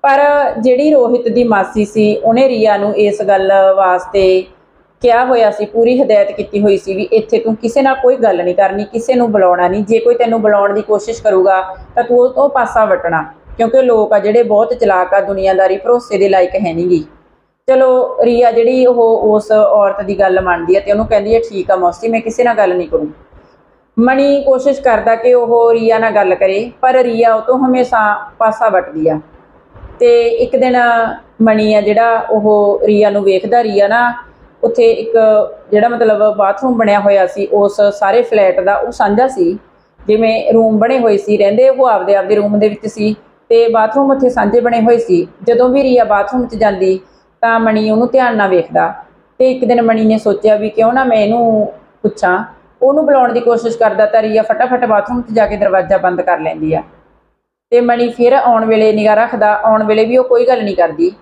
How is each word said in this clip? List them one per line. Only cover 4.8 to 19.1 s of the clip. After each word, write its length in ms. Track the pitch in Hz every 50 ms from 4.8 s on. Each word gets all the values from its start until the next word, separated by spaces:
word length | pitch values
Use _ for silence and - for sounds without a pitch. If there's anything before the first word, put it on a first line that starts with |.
| _ _ _ _
ਕਿਹਾ 220 | - 247 233 233 254
ਹੋਇਆ 260 | 254 262 240 226 208
ਸੀ, 160 | 202 - 208
ਪੂਰੀ 360 | 208 - 226 233 240 254 247
ਹਦਾਇਤ 280 | 277 - 214 208 202 -
ਕੀਤੀ 320 | - - 190 - - 202
ਹੋਈ 140 | 208 208 202
ਸੀ 200 | 185 - 190 190
ਵੀ 60 | 185
ਇੱਥੇ 360 | - - - 220 220 - - 220
ਤੂੰ 180 | - 220 220
ਕਿਸੇ 260 | 214 - 226 - 285
ਨਾਲ 120 | 262 269 269
ਕੋਈ 220 | 269 254 247 262
ਗੱਲ 280 | 254 226 214 185 175 180
ਨਹੀਂ 100 | 180 180
ਕਰਨੀ, 300 | 185 196 190 196 202 208
ਕਿਸੇ 300 | 202 - 226 226 - 254
ਨੂੰ 180 | 247 240 233
ਬੁਲਾਉਣਾ 360 | 208 208 190 180 175 175 180 175
ਨਹੀਂ। 160 | 190 208 208
ਜੇ 140 | 190 226 226
ਕੋਈ 160 | 226 233 240
ਤੈਨੂੰ 280 | 233 240 226 226 226
ਬੁਲਾਉਣ 320 | 208 214 208 202 202 202 196
ਦੀ 80 | 214
ਕੋਸ਼ਿਸ਼ 400 | 214 - 214 202 208 233 220 -
ਕਰੂਗਾ 540 | - 214 196 185 185 196 190 185 190 185 - - - - -
ਤਾਂ 80 | 240
ਤੂੰ 160 | 233 233 240 247
ਉਹ 100 | 247 262
ਤੋਂ 200 | 262 254 277 285
ਪਾਸਾ 360 | 285 262 233 - - 233 220
ਵੱਟਣਾ, 400 | 202 185 180 - 170 165 156 151 - - _ _ - -
ਕਿਉਂਕਿ 260 | - 233 226 233 262
ਲੋਕ 300 | 262 247 233 220 214 214
ਆ 60 | 214 202
ਜਿਹੜੇ 240 | 196 208 214 240
ਬਹੁਤ 320 | 233 208 214 202 226 - 247
ਚਲਾਕ 400 | 240 233 202 190 180 180 175 196
ਆ, 60 | 196
ਦੁਨੀਆਦਾਰੀ 560 | 190 196 202 190 190 190 190 190 190 185 190
ਭਰੋਸੇ 420 | 196 - 240 240 240 240 - 208 190
ਦੇ 100 | 196 202
ਲਾਇਕ 220 | 190 190 180 180 -
ਹੈ 200 | 190 208 175 165
ਨੀ 160 | 165 175 180
ਗੀ। 140 | 180 160 151 - - _ _ _ _ _ _ _ _ _ _ -
ਚਲੋ, 480 | 262 262 262 254 254 254 247 - - - 233
ਰੀਆ 260 | 240 240 233 247 233
ਜਿਹੜੀ 360 | 226 233 226 240 262 254 254
ਉਹ 320 | 247 247 240 233 226